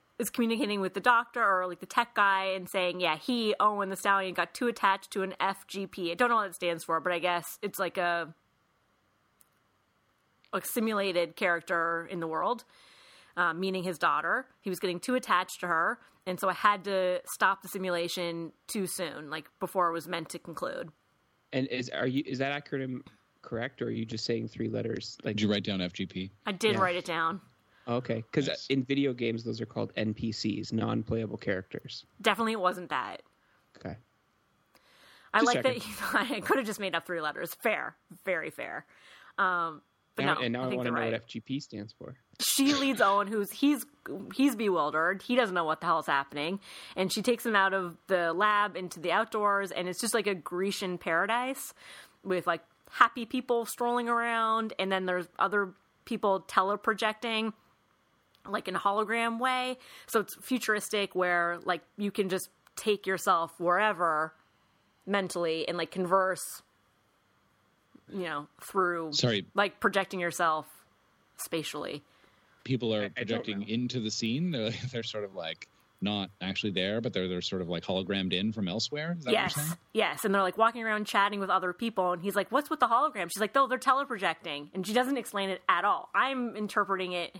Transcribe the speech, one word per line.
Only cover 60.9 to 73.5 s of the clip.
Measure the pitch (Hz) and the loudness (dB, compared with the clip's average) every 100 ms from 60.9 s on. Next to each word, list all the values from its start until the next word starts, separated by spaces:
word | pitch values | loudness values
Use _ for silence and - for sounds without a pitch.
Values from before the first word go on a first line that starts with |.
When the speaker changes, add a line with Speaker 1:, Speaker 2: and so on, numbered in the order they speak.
| 208 196 185 | -2 0 0
Speaker 1:
where, | 180 175 170 175 - | 2 4 2 0 -2
like, | 175 - - | -4 -6 -6
you | 202 | -2
can | 208 190 | 0 0
just | 185 - _ _ - | -2 -4 _ _ -4
take | 220 202 190 | 0 0 0
yourself | 190 202 170 165 - | 0 2 2 0 -2
wherever | 175 180 214 170 170 156 156 - _ _ _ _ _ _ - | 2 4 4 2 2 2 0 -6 _ _ _ _ _ _ -2
mentally | 202 185 180 170 160 - | -2 0 0 0 0 -2
and, | 175 | -2
like, | 165 | -4
converse, | 185 180 190 190 175 - - - _ _ _ _ _ _ _ _ _ _ _ _ - - | -2 2 4 4 -2 -8 -12 -18 _ _ _ _ _ _ _ _ _ _ _ _ -20 -12
you | 196 | -8
know, | 170 147 147 _ | -6 -6 -8 _
through | - 196 175 170 160 | -2 2 2 2 -2
Speaker 3:
Sorry. | 147 123 104 - | 2 2 2 0
Speaker 1:
like, | - 202 - | 0 0 2
projecting | 214 196 185 185 | 2 2 0 -2
yourself | 175 - 165 156 - - _ _ _ _ _ - | -4 0 0 0 -4 -16 _ _ _ _ _ -14
spatially. | - 165 151 151 95 143 - _ _ _ _ _ | -6 -4 -4 -6 -6 -8 -12 _ _ _ _ _
Speaker 3:
People | - 127 117 | -4 0 0
are | 107 | 0
Speaker 2:
I, | 101 | -2
I | |
don't | - | -4
Speaker 3:
projecting | 110 113 113 | -2 -2 -2